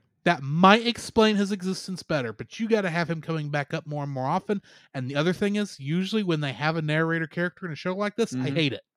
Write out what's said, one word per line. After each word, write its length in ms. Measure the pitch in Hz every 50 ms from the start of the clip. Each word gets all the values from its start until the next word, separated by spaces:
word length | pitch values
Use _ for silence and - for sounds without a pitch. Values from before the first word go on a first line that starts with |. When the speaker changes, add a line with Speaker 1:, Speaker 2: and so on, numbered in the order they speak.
| _ _ _ _ -
Speaker 1:
That 180 | 175 170 151
might 440 | 135 139 151 170 185 190 214 233 226
explain 500 | 240 226 - - - - 226 220 220 214
his 160 | 202 202 190
existence 500 | 214 185 180 185 185 - - 196 185 -
better, 300 | - - 160 139 123 113
but 280 | 104 - 117 - - -
you 80 | 233 214
gotta 220 | 226 214 190 175
have 180 | 156 170 165 160
him 100 | 170 156
coming 280 | - 170 160 156 147 147
back 220 | 147 147 139 -
up 140 | 160 160 -
more 160 | 147 147 147 143
and 80 | 143
more 140 | 139 127 131
often. 340 | 139 170 190 - - 208 196 _ - - - - _ -
And 140 | 135 123 131
the 80 | 139
other 160 | 143 156 180
thing 240 | 175 - 208 202 202
is, 240 | 208 202 - - -
usually 420 | 135 139 165 180 190 190 220 220
when 180 | 202 175 160 151
they 120 | 147 139
have 240 | 110 113 147 156 160
a 60 | 165
narrator 440 | 156 151 151 160 165 165 165 165 165
character 400 | 151 - 175 175 180 _ - 190
in 60 | 170
a 40 | 143
show 180 | - - 180 185
like 180 | 196 208 202 -
this, 180 | 233 226 - -
I 40 | 127
Speaker 2:
Mm-hmm. 160 | 127 147 143
Speaker 1:
hate 160 | 160 156 135 107
it. 80 | - _ _ _